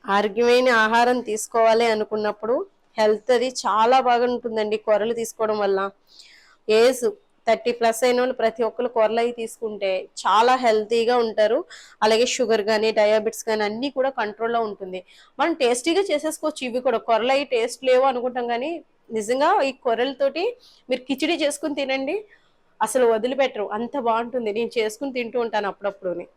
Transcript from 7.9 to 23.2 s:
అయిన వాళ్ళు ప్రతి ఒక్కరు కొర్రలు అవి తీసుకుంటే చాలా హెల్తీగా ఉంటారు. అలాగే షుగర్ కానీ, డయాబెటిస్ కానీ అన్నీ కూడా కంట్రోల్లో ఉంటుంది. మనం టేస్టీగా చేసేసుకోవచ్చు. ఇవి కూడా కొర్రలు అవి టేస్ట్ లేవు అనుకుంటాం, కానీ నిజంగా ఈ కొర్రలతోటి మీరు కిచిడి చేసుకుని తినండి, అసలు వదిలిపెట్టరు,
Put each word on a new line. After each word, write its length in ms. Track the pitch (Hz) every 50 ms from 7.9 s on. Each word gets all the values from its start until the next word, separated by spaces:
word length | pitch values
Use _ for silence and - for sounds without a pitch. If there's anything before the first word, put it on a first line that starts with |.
| 226 - 254
అయిన 140 | 247 247 247
వాళ్ళు 140 | 247 254 247 254
ప్రతి 200 | 226 226 220 - 233
ఒక్కరు 220 | 220 - - 247 233 240
కొర్రలు 260 | 233 214 208 220 233 233
అవి 100 | 240 240 240
తీసుకుంటే 500 | 226 220 - _ 233 214 214 196 202 190 190 185 - - _ -
చాలా 320 | - 202 190 214 233 247 254 262 254
హెల్తీగా 520 | 233 220 220 214 208 233 233 226 226 247 247 240
ఉంటారు. 360 | 220 208 - 214 208 226 294 359 _ - - - - - _ 214
అలాగే 220 | 220 226 220 247 247 -
షుగర్ 280 | - 254 202 226 214 202 208
కానీ, 180 | 220 214 220 220 214 220
డయాబెటిస్ 440 | 208 208 220 220 208 220 220 - - 226
కానీ 140 | 220 214 214
అన్నీ 220 | 202 214 226 262 285 -
కూడా 120 | 269 254 269 269 247
కంట్రోల్లో 420 | 214 208 202 - 226 233 233 233 226
ఉంటుంది. 320 | 214 202 _ 196 185 185 185 - _ - - - _ _ -
మనం 140 | 285 339 320 320
టేస్టీగా 420 | 269 233 247 247 - 320 339 381 392 403
చేసేసుకోవచ్చు. 500 | 294 294 302 311 302 - - 311 302 - 262
ఇవి 120 | 247 220 254 254
కూడా 120 | 269 226 220 - -
కొర్రలు 240 | 226 220 226 254 269
అవి 100 | 277 285 277 262
టేస్ట్ 300 | 226 226 247 - - 262 262
లేవు 160 | 254 254 262 269
అనుకుంటాం, 360 | 254 247 233 254 240 254 240 240 240
కానీ 180 | 233 254 311 339 320 - _ _ _ _ _ 226
నిజంగా 320 | 220 208 208 247 269 285 330 392 415 277 269
ఈ 20 | 254 _ _
కొర్రలతోటి 580 | 254 226 214 247 277 269 269 277 277 - 320 370 480 480 _ _ - _ _ _ -
మీరు 140 | 254 254 - -
కిచిడి 260 | 277 269 320 320 339 285 311
చేసుకుని 340 | 285 285 - - 311 294 294
తినండి, 340 | 277 262 262 269 269 277 349 427 427 _ - _ _ _ _ _ _ _ _ _ 220
అసలు 220 | 220 - 262 247 233 226
వదిలిపెట్టరు, 540 | 220